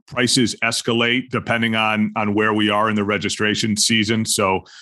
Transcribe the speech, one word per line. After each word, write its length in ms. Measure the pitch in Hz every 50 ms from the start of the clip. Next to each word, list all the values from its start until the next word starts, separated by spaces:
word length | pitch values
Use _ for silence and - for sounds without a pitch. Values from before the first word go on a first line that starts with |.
| -
Prices 500 | - - 123 127 123 - 123 117 101 - -
escalate 680 | 113 117 113 - - - 117 117 117 117 120 131 127 131
depending 440 | - 117 - - 117 117 113 113 110
on, 380 | 110 110 107 110 107 107 104 107
on 180 | 110 107 104 101
where 200 | 107 107 110 107
we 160 | 107 107 104
are 180 | 104 104 107 110
in 80 | 107
the 80 | 104 101
registration 720 | 101 104 101 - 101 - - 107 104 104 104 - 110 104
season. 480 | 104 - - 113 113 104 101 113 110 110
So 380 | 101 - - 104 95 95 92 - - - -